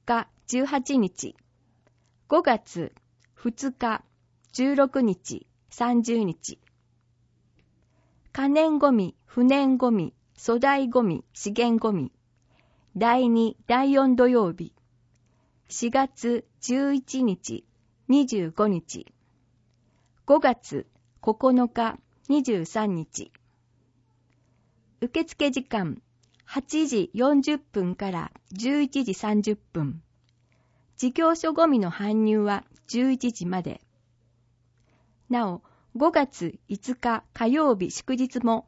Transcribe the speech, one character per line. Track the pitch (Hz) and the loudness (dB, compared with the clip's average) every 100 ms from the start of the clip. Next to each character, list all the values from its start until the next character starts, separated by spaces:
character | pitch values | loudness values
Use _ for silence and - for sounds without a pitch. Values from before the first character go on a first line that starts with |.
日、 | - 233 220 _ - | -4 -2 -4 _ -6
十 | 247 269 | -2 -2
八 | 277 262 269 | -2 0 0
日。 | 190 - - - _ _ _ _ _ _ _ _ _ | 0 -2 -14 -16 _ _ _ _ _ _ _ _ _
五 | 311 | 2
月 | 330 226 - 175 156 - _ _ _ | 2 0 -4 -10 -10 -10 _ _ _
二 | _ 240 233 269 | _ -10 -6 -8
日、 | 262 233 220 - _ _ _ _ | -6 -6 -6 -10 _ _ _ _
十 | - 262 | -2 0
六 | 277 269 269 | 2 2 2
日、 | 233 180 - 107 - _ _ | 0 -2 -8 -14 -16 _ _
三 | - 240 240 | -6 0 0
十 | 233 233 | 0 0
日。 | 202 165 - - _ _ _ _ _ _ _ _ _ _ _ _ _ _ _ _ _ | -2 -4 -12 -16 _ _ _ _ _ _ _ _ _ _ _ _ _ _ _ _ _
可 | - 277 | -4 0
燃 | 294 320 302 | 2 2 2
ゴ | 285 | 4
ミ、 | 240 180 - _ | 2 0 -6 _
不 | - | 0
燃 | 247 277 269 254 | 4 4 2 2
ゴ | 247 | 2
ミ、 | 220 160 - _ _ | 0 -2 -8 _ _
粗 | - 233 | -2 0
大 | 277 277 269 | 2 2 0
ゴ | 247 | 0
ミ、 | 226 160 - | 0 -2 -8
資 | - - | -12 -6
源 | 214 240 226 | -2 0 2
ゴ | 220 | 0
ミ。 | 196 131 - _ _ _ _ _ _ _ 185 | -2 -4 -10 _ _ _ _ _ _ _ -2
第 | 233 240 247 | 2 4 4
二、 | 226 226 - - | 4 2 -2 -2
第 | 240 277 | 0 4
四 | 277 269 247 | 4 4 6
土 | 247 | 6
曜 | 247 190 | 4 2
日。 | 165 170 - _ _ _ _ _ _ _ _ _ | -2 -12 -16 _ _ _ _ _ _ _ _ _
四 | - 233 | -6 -2
月 | 269 269 - 233 240 - _ | 0 -2 -4 -4 -4 -6 _
十 | - 254 277 | -4 -2 0
一 | 277 254 262 | -2 -4 -2
日、 | 247 180 - 113 - _ _ _ - | -2 -2 -6 -12 -14 _ _ _ 0
二 | 269 262 | 2 2
十 | 214 165 | -2 -4
五 | 170 214 | 0 0
日。 | 180 160 - - _ _ _ _ _ _ _ _ _ _ _ - | 0 -6 -14 -18 _ _ _ _ _ _ _ _ _ _ _ 2
五 | 277 | 4
月 | 277 240 - 143 - _ _ _ | 4 0 -6 -12 -12 _ _ _
九 | - 214 262 | -4 0 2
日、 | 254 240 233 226 - _ _ - | 4 2 0 -4 -6 _ _ -2
二 | 285 | 0
十 | 262 202 | 0 -2
三 | 160 226 214 175 | -2 -4 -2 -4
日。 | 156 - - _ _ _ _ _ _ _ _ _ _ _ _ _ _ _ _ _ | -6 -12 -14 _ _ _ _ _ _ _ _ _ _ _ _ _ _ _ _ _
受 | 240 320 | -6 -4
付 | 330 - 285 | -6 -2 -2
時 | 262 | -2
間、 | 262 214 175 123 _ _ _ _ | -6 -6 -4 -8 _ _ _ _
八 | - - - 302 302 | -12 -10 -6 -2 0
時 | 240 175 | 0 -2
四 | 202 262 285 | 0 2 2
十 | 269 302 | 2 -2
分 | - 208 180 | -4 -4 -4
か | 180 196 | -4 -6
ら | 175 156 - _ | -8 -10 -16 _
十 | 190 233 294 | -8 -2 0
一 | 277 285 | 0 -2
時 | 240 | -4
三 | 190 214 208 | -4 -2 0
十 | 208 | 0
分。 | 208 _ 165 143 160 - _ _ _ _ _ _ _ _ - | -4 _ -6 -6 -6 -16 _ _ _ _ _ _ _ _ -6
事 | 254 | -4
業 | 247 330 330 | 2 2 2
所 | 320 | -2
ゴ | 320 330 | 2 4
ミ | 262 | 4
の | 185 | 0
搬 | 165 202 220 | -4 -2 0
入 | 220 214 | 2 2
は | 208 202 - _ - | 0 -4 -8 _ -8
十 | 226 262 | -2 0
一 | 262 247 | 0 -2
時 | 233 175 | -6 -6
ま | 185 | -6
で。 | 170 - _ _ _ _ _ _ _ _ _ _ _ _ _ _ _ | -8 -12 _ _ _ _ _ _ _ _ _ _ _ _ _ _ _
な | 240 214 | -2 -2
お、 | 175 - _ _ | -6 -12 _ _
五 | 233 294 | 0 2
月 | 330 269 - 170 - - | 2 0 -4 -10 -10 -12
五 | 202 - 254 | -10 -8 -6
日 | 240 220 - | -4 -4 -8
火 | - 233 | -4 0
曜 | 285 302 214 | 2 2 0
日 | 180 | -2
祝 | - - 262 | -8 -6 -4
日 | 254 247 | -4 -2
も | 233 226 | -2 -2